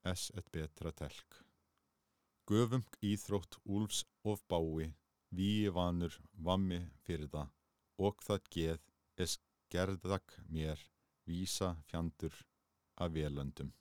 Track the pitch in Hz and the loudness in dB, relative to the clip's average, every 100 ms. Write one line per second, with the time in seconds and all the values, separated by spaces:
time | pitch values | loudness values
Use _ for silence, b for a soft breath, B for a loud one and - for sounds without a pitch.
0 | 90 90 - 98 - 82 78 - 85 - | 0 -2 -4 -8 -8 -6 -6 -4 -6 -4
1 | 71 - - - - _ _ _ _ _ | -8 -8 -20 -20 -20 _ _ _ _ _
2 | _ _ _ _ - 104 120 127 107 - | _ _ _ _ 2 4 4 2 -2 -4
3 | 104 104 - 98 87 - - 101 107 - | 0 0 0 -2 -2 -14 -2 0 0 -2
4 | - _ 104 104 _ 87 82 78 80 76 | -4 _ -4 -4 _ 0 2 0 -2 -6
5 | _ _ _ 87 98 107 104 87 87 87 | _ _ _ 0 4 4 4 4 2 2
6 | 85 - - - 82 95 95 87 87 - | 0 -4 -18 -4 2 4 4 0 -4 -8
7 | - 82 76 76 71 _ _ _ _ - | -4 -4 -2 -4 -6 _ _ _ _ 2
8 | 98 - - 101 - - 80 80 - _ | 2 2 -2 -2 0 0 0 0 -6 _
9 | _ - 87 - _ _ _ 87 92 95 | _ -2 -2 -2 _ _ _ 0 2 0
10 | 92 98 - - - 78 78 76 - _ | 0 -2 -2 -18 -6 -2 -2 -2 -10 _
11 | _ _ - 85 92 - 95 82 - 82 | _ _ -6 -4 -2 0 0 -2 -6 -2
12 | 82 - 80 - - _ _ _ _ - | -2 -2 -6 -6 -20 _ _ _ _ -4
13 | 87 78 76 71 69 - 69 - | -2 0 0 -2 -4 -6 -10 -10